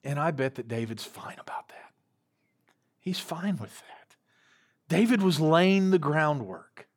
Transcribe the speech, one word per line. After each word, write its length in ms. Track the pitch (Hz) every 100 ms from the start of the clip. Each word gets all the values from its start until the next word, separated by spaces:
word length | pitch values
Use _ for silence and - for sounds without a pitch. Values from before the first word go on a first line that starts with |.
And 160 | 135 143
I 120 | 156
bet 240 | 147 135 135
that 120 | 117
David's 360 | 117 113 113
fine 340 | - - 98 -
about 280 | - - -
that. 220 | - - _ _ _ _ _ _ _ _ _ _ _
He's 200 | 180 185
fine 380 | - 165 196 165
with 220 | 107 -
that. 340 | - - _ _ _ _ _ _ _ _ _
David 320 | 165 226 240
was 180 | 190 147
laying 520 | 156 165 185 196 190
the 80 | 185
groundwork. 880 | 147 151 151 147 101 90 - - -